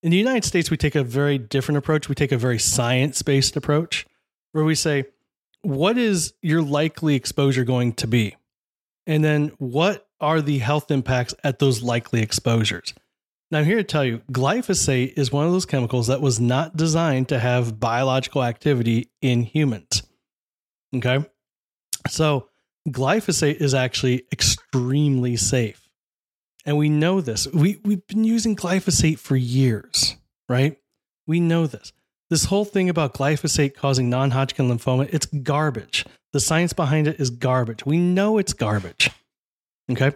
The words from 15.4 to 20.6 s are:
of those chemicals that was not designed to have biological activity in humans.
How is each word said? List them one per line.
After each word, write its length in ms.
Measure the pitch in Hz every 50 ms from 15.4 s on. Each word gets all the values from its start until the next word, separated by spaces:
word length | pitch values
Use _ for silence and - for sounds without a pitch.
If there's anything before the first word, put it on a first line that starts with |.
| 147
of 80 | 165 180
those 120 | 185 175
chemicals 420 | - - 135 123 117 - 123 113
that 140 | 110 131 -
was 180 | 151 135 120 110
not 360 | 120 120 123 131 165 160 -
designed 540 | 156 160 165 156 165 170 160 139 127 131 -
to 100 | 151 123
have 400 | 110 123 123 123 120 117 110 107
biological 640 | 113 113 113 120 135 131 127 131 131 - - 143 123
activity 680 | 120 113 - - 151 143 123 117 117 113 113 123 _ _ _
in 220 | - 131 123 120 120
humans. 600 | 110 _ 156 151 139 113 98 - _ - - - _ _ _ _ _ _ _ _ _ _ _